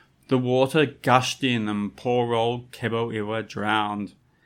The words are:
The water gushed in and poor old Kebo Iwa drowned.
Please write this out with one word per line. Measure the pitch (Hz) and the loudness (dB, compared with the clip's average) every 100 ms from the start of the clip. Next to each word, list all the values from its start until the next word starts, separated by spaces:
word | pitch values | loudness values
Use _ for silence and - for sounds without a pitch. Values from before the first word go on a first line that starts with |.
| _ _ - | _ _ -2
The | 131 | 0
water | 123 127 135 160 139 | 2 2 4 2 0
gushed | - - 127 123 - | 0 2 4 2 -2
in | 135 120 107 | 0 0 0
and | 104 104 | -2 -4
poor | - 127 123 120 | -6 -2 0 0
old | 117 117 120 123 | 0 0 -2 -8
Kebo | - 117 113 117 | -8 -4 -2 -2
Iwa | 110 104 110 | -4 -4 -4
drowned. | 104 104 104 107 104 104 98 - _ _ | -6 -6 -2 0 0 -4 -8 -10 _ _